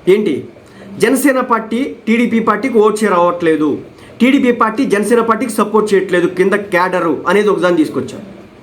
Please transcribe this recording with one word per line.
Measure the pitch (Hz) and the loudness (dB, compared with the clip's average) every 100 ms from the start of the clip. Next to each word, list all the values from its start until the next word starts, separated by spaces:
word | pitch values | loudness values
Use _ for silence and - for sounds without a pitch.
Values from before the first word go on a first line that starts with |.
| - | 0
ఏంటి? | 202 202 127 120 - - - - - | 2 2 -4 -8 -18 -20 -20 -14 -4
జనసేన | 214 262 285 262 | 0 2 2 0
పార్టీ | 240 226 220 226 277 - - | 0 -2 -2 -6 -6 -6 -2
టీడీపీ | 226 233 226 | 0 2 0
పార్టీకి | 214 208 262 226 | 0 -2 0 2
ఓట్ | 214 208 | 2 2
షేర్ | 214 | 0
అవ్వట్లేదు, | 180 175 175 165 156 151 113 - - - - | 2 2 0 0 0 0 -4 -8 -20 -12 0
టీడీపీ | 240 277 247 | 2 4 2
పార్టీ | 226 220 214 | 2 0 0
జనసేన | 226 202 208 233 | -2 0 0 0
పార్టీకి | 226 220 247 | 0 -2 -2
సపోర్ట్ | - 208 214 208 | -2 0 0 2
చేయట్లేదు | 196 180 180 170 | 0 0 0 0
కింద | - 190 | 0 0
క్యాడరు | 202 202 175 185 180 170 147 - | 0 -2 0 0 0 -2 -2 0
అనేది | 190 208 | 0 2
ఒకదాన్ని | 170 175 170 | 0 0 2
తీసుకొచ్చారు, | 147 139 - 107 - - - - | 0 -2 -8 -10 -16 -20 -20 -20